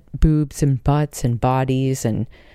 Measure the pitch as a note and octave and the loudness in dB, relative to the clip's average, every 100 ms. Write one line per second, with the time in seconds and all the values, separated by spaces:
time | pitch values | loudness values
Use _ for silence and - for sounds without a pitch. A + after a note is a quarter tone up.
0 | - C#3 D#3+ D3+ D3 - D3 C3 - D3 | -10 2 4 4 0 0 0 0 0 0
1 | D3 - B2+ A#2 B2+ C3 C3 C3 C3+ C3 | -2 -4 -4 0 0 0 0 0 -2 -2
2 | A#2 G#2 A2 - - | -2 -4 -6 -12 -20